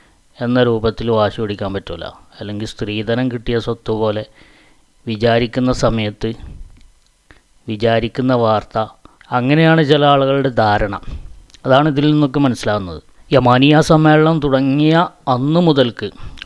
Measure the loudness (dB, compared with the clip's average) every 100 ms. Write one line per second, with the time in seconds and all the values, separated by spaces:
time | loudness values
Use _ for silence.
0 | _ _ _ -8 -2 2 2 0 -2 -4
1 | -2 0 0 -2 -8 -6 -8 -8 -10 -14
2 | -14 -18 _ -14 -12 -10 -10 -10 -8 -6
3 | -4 -2 -4 -6 -4 -4 -4 -6 -6 -2
4 | -2 -4 -8 _ _ _ _ _ _ _
5 | -10 -2 0 2 0 -2 -2 0 0 0
6 | -4 -6 -8 -8 -14 -18 -18 -20 -20 _
7 | _ _ _ _ _ _ -12 -2 0 0
8 | 0 -2 0 2 2 0 -2 -6 -6 -10
9 | -20 _ -6 -2 2 2 4 4 4 4
10 | 4 4 2 0 0 0 2 0 -2 -6
11 | -10 -12 -14 -20 -20 -8 0 2 2 0
12 | 2 2 0 0 0 0 -4 -4 -6 -14
13 | -18 -20 0 2 4 4 4 4 4 4
14 | 4 4 4 0 0 0 0 2 2 2
15 | 0 -4 -4 -2 0 2 2 2 0 -2
16 | -10 -12 -16 -14